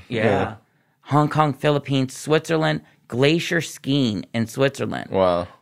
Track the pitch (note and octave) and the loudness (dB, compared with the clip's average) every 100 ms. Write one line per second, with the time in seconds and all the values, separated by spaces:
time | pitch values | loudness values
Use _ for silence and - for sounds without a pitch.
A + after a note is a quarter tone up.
0 | - A2+ A2 F#2+ F#2+ G#2+ _ _ _ _ | -6 -2 0 0 -2 -8 _ _ _ _
1 | - C#3+ D3+ D3+ D3+ C3 D3+ D3 C#3 C#3 | 0 2 2 2 0 0 0 0 0 -2
2 | C3 - - D#3 D#3 D#3+ D#3 D#3 - _ | -2 -6 -2 -2 0 -2 0 -2 -8 _
3 | - A#2 C#3+ E3 - E3+ - - - C#3+ | -8 2 2 2 0 -2 -4 -8 -2 0
4 | B2 G2 - A#2 A2+ - C3+ - G#2+ C2+ | 0 -2 -4 -4 -4 0 -2 0 -4 -6
5 | - F#2+ F#2 F2 F2+ - | -2 2 4 2 -2 -8